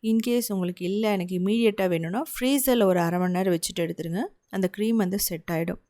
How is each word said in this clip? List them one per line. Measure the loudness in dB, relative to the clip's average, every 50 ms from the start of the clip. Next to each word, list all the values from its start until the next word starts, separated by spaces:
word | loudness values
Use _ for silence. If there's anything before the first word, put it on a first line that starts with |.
| 0
In | 2 0 2 2
case | 2 0 0 0 -2
உங்களுக்கு | -2 -2 -2 -2 -4 -4 -4
இல்ல, | -4 -2 0 0 0
எனக்கு | 0 0 -2 -4 -2 -2
இம்மீடியட்டா | 0 0 2 4 4 2 2 2 0 0
வேணும்னா, | 0 0 -2 -2 -4 -4 -4
ஃப்ரீசரில் | -6 -6 -4 0 0 2 2 4 2 4 4 4
ஒரு | 4 4 4
அரை | 2 2 2 2
மணி | 0 0 0
நேரம் | 2 2 2 2
வச்சுட்டு | 0 0 -4 -4 -2
எடுத்துருங்க. | -4 -4 -4 -6 -6 -6 -4 -4 -4 -6 -8 _ _ _
அந்த | -4 -2 -2 -2 0
க்ரீம் | 0 0 2 2
வந்து | 2 2 0 0 -2
செட் | -2 -4 -4 -6 -6 -4 -2
ஆயிடும். | -2 -2 -2 -4 -8 _ _